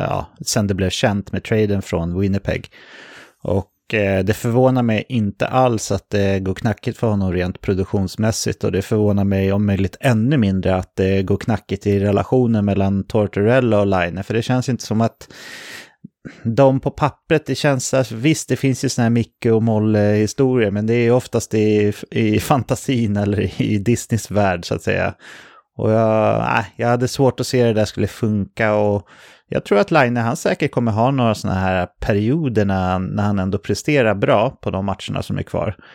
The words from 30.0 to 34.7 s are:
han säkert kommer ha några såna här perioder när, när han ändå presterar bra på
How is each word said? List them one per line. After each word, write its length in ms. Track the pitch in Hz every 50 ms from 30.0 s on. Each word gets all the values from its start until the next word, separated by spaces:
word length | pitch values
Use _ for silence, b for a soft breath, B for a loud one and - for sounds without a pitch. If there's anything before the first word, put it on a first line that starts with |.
| 131 120 120
han 200 | 123 113 117 143
säkert 340 | - - - 185 - 156 139
kommer 220 | - 131 113 113
ha 180 | 101 110 117 135
några 240 | 139 131 120 113 107
såna 200 | - - 87 92
här 320 | 92 95 95 92 92 90 - _ -
perioder 640 | - - 107 101 107 113 139 170 160 131 107 107 101
när, 340 | 98 95 95 92 92 92 95
när 240 | 92 90 101 104
han 160 | 104 104 104 98
ändå 200 | 92 95 95 101
presterar 560 | - - 104 - - 156 147 139 120 110 101
bra 360 | 101 117 135 131 101 110 127
på 200 | - - - 101